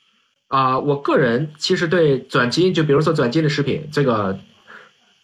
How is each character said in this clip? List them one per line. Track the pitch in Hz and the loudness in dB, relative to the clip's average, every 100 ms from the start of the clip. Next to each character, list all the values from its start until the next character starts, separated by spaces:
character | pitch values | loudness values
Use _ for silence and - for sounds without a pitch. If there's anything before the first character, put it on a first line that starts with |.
| _ _ _ _ - | _ _ _ _ -6
啊， | 135 131 131 | -2 0 0
我 | 143 139 | 0 -2
个 | - 285 | 0 0
人 | 127 120 156 - | 2 0 -2 -6
其 | - | -2
实 | 185 170 | -2 0
对 | 180 156 131 | 2 2 0
转 | 120 143 123 | -2 -2 0
基 | 120 | 2
因， | 185 | 0
就 | 170 | 2
比 | 151 | 2
如 | 139 | 2
说 | 165 | 2
转 | 156 123 | 0 0
基 | 156 | 0
因 | |
的 | 156 | 0
食 | 147 | 0
品， | 127 104 - | -2 -4 -4
这 | - | -2
个 | 131 110 98 98 - _ - - - _ _ _ | 0 0 -2 -6 -10 _ -20 -20 -20 _ _ _